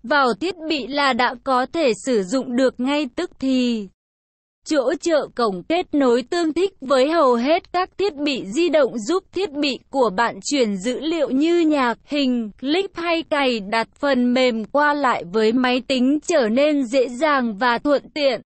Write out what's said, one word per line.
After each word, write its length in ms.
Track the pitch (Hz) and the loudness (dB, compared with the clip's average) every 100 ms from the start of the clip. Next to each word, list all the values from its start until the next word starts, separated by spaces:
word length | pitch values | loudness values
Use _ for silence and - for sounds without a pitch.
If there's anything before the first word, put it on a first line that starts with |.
vào 300 | 226 294 262 226 | 0 2 2 0
thiết 140 | 330 370 311 | -4 -6 -4
bị 180 | 311 220 | -4 -4
là 260 | 285 285 | 0 0
đã 220 | 240 247 247 | 2 0 -2
có 220 | - 254 262 | -2 0 0
thể 180 | 339 294 214 - | 0 0 0 0
sử 180 | 240 | 0
dụng 320 | 185 262 254 240 | 0 -2 -2 0
được 240 | 262 - | 0 0
ngay 280 | 254 294 294 - | -2 -2 -4 -6
tức 160 | - - | -8 -6
thì. 480 | 269 262 247 226 196 _ _ _ _ _ _ _ - | -2 0 0 -2 -6 _ _ _ _ _ _ _ -2
Chỗ 280 | 294 240 311 | 0 0 -2
trợ 260 | 339 311 226 - | 0 0 -2 -2
cổng 280 | 233 185 170 | -2 -2 -2
kết 160 | 330 359 | -2 0
nối 320 | 294 269 240 | 2 4 2
tương 300 | 254 - 330 | 0 -2 -2
thích 200 | 311 392 _ | 0 -2 _
với 300 | 262 269 269 | 0 2 4
hầu 240 | 330 277 240 | 4 2 2
hết 380 | 247 339 - | 2 -2 -2
các 240 | - 370 _ | -4 -4 _
thiết 180 | 392 277 | -4 -2
bị 300 | 294 254 175 | -4 -4 -4
di 240 | 233 349 | -2 2
động 280 | 302 254 233 | 2 2 -2
giúp 260 | 208 359 - | -4 -4 -4
thiết 200 | - 311 | -6 -6
bị 280 | 285 294 240 _ | -2 -4 -4 _
của 200 | 269 240 185 | 0 0 0
bạn 220 | 233 196 - | -4 -4 -4
truyền 260 | 294 226 196 | 0 0 -2
dữ 220 | 202 240 | -4 -4
liệu 300 | 285 330 262 | -4 -2 -2
như 300 | 254 320 349 | 0 2 2
nhạc, 380 | 320 294 247 220 _ | 2 2 0 -2 _
hình, 460 | 294 269 247 220 - | -2 0 -2 -6 -8
clip 300 | 262 330 392 - | -4 -2 -2 -6
hay 280 | 339 330 | -4 -4
cài 360 | 330 294 269 233 | -2 -2 0 -2
đặt 280 | 190 226 226 _ | -2 -4 -4 _
phần 340 | 285 262 247 | -2 0 2
mềm 320 | 247 254 226 208 | 2 2 0 -2
qua 280 | 285 294 | 0 2
lại 300 | 294 277 220 170 | 2 0 -2 -2
với 180 | 202 220 | 0 2
máy 300 | 233 254 247 - | 2 2 0 -2
tính 320 | 269 254 302 - | 0 2 0 2
trở 220 | 330 220 | 2 2
nên 360 | 233 294 294 254 | 2 2 2 0
dễ 220 | 269 254 | 0 0
dàng 500 | 240 311 285 233 196 | 0 0 2 0 -2
và 200 | 247 233 | 0 0
thuận 320 | 294 277 - | 0 0 -2
tiện. 320 | 311 277 226 - | -2 0 0 -6